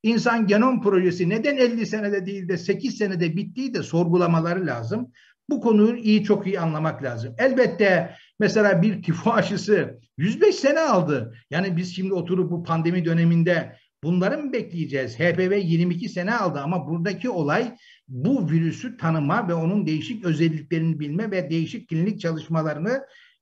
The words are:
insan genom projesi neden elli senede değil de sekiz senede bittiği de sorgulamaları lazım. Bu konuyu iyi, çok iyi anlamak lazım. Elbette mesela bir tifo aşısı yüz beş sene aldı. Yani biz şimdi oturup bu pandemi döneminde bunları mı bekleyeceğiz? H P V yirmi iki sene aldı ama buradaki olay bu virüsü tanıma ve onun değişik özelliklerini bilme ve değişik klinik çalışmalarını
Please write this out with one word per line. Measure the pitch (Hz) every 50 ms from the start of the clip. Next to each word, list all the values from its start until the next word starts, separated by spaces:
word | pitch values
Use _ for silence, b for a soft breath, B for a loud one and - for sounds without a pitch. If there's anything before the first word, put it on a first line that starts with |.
| -
insan | 220 233 220 - 247 233 233 220 185
genom | 202 214 233 262 254 226
projesi | - 202 196 180 180 180 160 - 180 165
neden | 202 226 220 294 285 262
elli | 254 240 233 233 220
senede | - 214 214 208 202 202 196 180
değil | 196 202 196 185 170
de | 190 165
sekiz | 175 - 196 - - 254 214 -
senede | 214 196 190 170 175 165 156
bittiği | 185 202 - - 247 262 262 233
de | 190 131
sorgulamaları | 113 - 165 175 165 170 180 175 170 170 165 160 170 180 190 185
lazım. | 151 127 117 117 113 185 226 247 - b b b b b b _ -
Bu | 302 240
konuyu | - 233 220 208 208 226 240
iyi, | 247 - 214 214 214 -
çok | - 214 - - 180
iyi | 190 185
anlamak | 165 165 156 151 160 160 131 117 135
lazım. | 131 120 113 113 - - -
Elbette | 240 269 254 254 247 - - - 214 196 185 165 160 B B B B B B _
mesela | 214 196 - 220 208 202 190 165
bir | 170 220 202 - -
tifo | - 165 - - 220
aşısı | 226 220 175 - 208 185 - 202 214 180 143 113 - - _ _ _ -
yüz | 143 202 240 302
beş | 349 415 -
sene | - - 269 294 320
aldı. | 320 302 233 185 160 143 151 127 110 117 B B B B
Yani | 139 160 190 196 175 165
biz | 185 180 -
şimdi | 185 185 190 196
oturup | 180 170 - 180 185 180 156
bu | 175 170 175
pandemi | - 165 160 160 170 175 180 165
döneminde | 170 165 165 170 165 170 170 165 175 175 165 131 113 B B B B _ _ -
bunları | 151 175 180 180 202 269 311
mı | 294 269 254
bekleyeceğiz? | 240 - - 170 170 156 131 135 139 131 113 113 117
H | 151 175 165
P | - 185 180
V | 196 208
yirmi | 190 165 165 165 175 180 175
iki | 175 208 208
sene | - 180 175 196 233
aldı | 240 208 180 143 143
ama | 139 151 180 180 135 139
buradaki | 165 170 165 208 196 - - 247
olay | 214 180 151 143 151 196 254 226 B B B B B B B _
bu | 131 123 131 202 277 262 185 147
virüsü | 156 165 165 165 - - 117 247 - -
tanıma | - 165 160 160 147 143 180 226 226 175
ve | 170
onun | 165 160 165 196 214 180 156
değişik | 156 156 151 - 247 214 202
özelliklerini | 175 156 143 165 165 156 156 143 - 170 165 160 165 160 143
bilme | 147 147 147 180 220 220
ve | 190 185 175 139
değişik | 165 165 160 156 - - - _
klinik | 165 160 170 208 208 -
çalışmalarını | - 165 165 160 - - 165 160 156 156 147 147 160 214 247 269 262 b b b b b b b